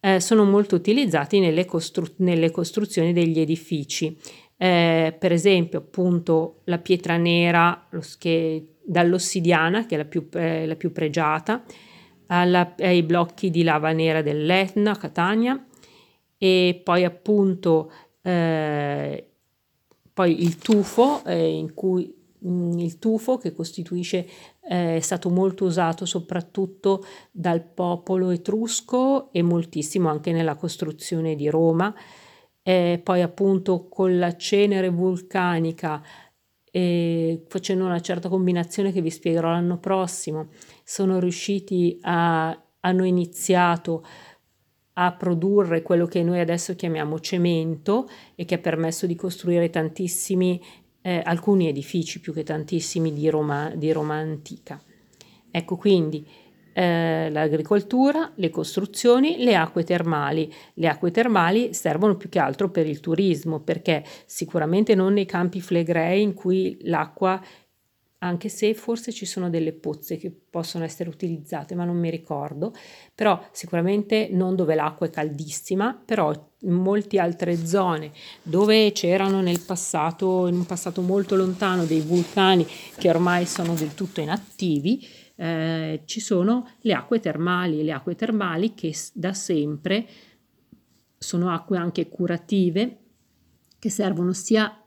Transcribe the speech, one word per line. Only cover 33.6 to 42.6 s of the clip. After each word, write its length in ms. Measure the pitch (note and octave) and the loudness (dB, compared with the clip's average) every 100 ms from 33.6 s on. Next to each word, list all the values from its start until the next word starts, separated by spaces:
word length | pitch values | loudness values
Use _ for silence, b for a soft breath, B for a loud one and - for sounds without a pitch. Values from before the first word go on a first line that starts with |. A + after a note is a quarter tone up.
| F#3+ F3+ F3+ | 2 -2 -2
con 300 | - F#3+ F3+ | -2 2 2
la 180 | F3 E3+ | 0 -2
cenere 520 | - G3+ G#3 G3 F#3 | 0 4 4 4 0
vulcanica, 1120 | F3 F#3 F3+ F#3 G3 F3+ E3+ E3 E3 E3 D3+ D3+ B B _ _ _ _ F#3 | 0 0 -2 -4 -2 0 0 -2 -4 -6 -6 -10 B B _ _ _ _ -2
eh, 680 | F3+ F3 E3+ E3 E3 E3 E3 | 0 2 2 0 0 -2 -6
facendo 360 | F#3+ F3+ F#3+ | -8 -2 0
una 160 | F#3 E3+ | 0 -2
certa 280 | E3+ F3 F3+ | -2 -6 -2
combinazione 640 | F#3+ F#3 F3 E3+ - G3 | 0 2 2 -2 -2 0
che 80 | F#3+ | 0
vi 100 | D#3+ | -2
spiegherò 380 | D#3+ F3 E3 E3 | -2 -2 0 2
l'anno 300 | E3+ F3 F3 | 2 0 -2
prossimo, 720 | F3+ F#3+ F#3 F#3 - D#3 D#3 B B B | -2 -2 -2 -6 -8 -8 -8 B B B
sono 340 | _ - F#3+ F#3 | _ -2 0 2
riusciti 760 | F3+ F3 - G3+ G3 F3+ F3 F3 | 0 -2 -4 -4 -2 0 0 0
a, 580 | - F3 E3+ E3 D#3+ D#3+ | -2 0 2 2 -2 -6